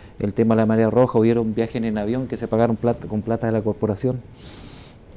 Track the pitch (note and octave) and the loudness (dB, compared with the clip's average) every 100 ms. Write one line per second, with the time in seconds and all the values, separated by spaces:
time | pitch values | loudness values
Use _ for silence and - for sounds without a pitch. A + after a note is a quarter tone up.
0 | - - G#2 G2 A2+ A2 A2 A2 A2+ A2+ | -20 -6 -6 0 2 4 4 4 4 4
1 | B2+ A#2 A2+ A#2 A2+ G#2+ A2+ B2 A2+ G#2+ | 4 4 4 4 0 -2 -2 -2 -4 -2
2 | G#2 B2 C3 A2+ A2+ A2 A#2 A2 A#2+ A#2+ | -2 -4 -4 -6 -2 2 2 2 0 -2
3 | - G#2+ G#2+ A2+ A2+ A2 G#2+ G#2 G#2+ G2+ | -4 -6 -2 -2 0 0 0 -2 -2 -2
4 | B2+ B2+ - - - - - - - - | -2 -4 -10 -20 -18 -18 -18 -18 -20 -20
5 | - | -20